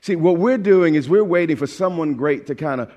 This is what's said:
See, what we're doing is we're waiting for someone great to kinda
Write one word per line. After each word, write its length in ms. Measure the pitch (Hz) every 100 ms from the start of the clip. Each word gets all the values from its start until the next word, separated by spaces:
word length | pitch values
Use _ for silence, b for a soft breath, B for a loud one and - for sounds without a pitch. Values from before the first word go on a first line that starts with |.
See, 160 | - 170
what 220 | 170 170
we're 200 | 226 262
doing 380 | 196 190 170 151
is 120 | 135
we're 140 | 202
waiting 320 | 208 175 170 143
for 120 | 139
someone 460 | - 185 170 151
great 340 | 123 147 139 143
to 80 | 135
kinda 340 | 151 127 113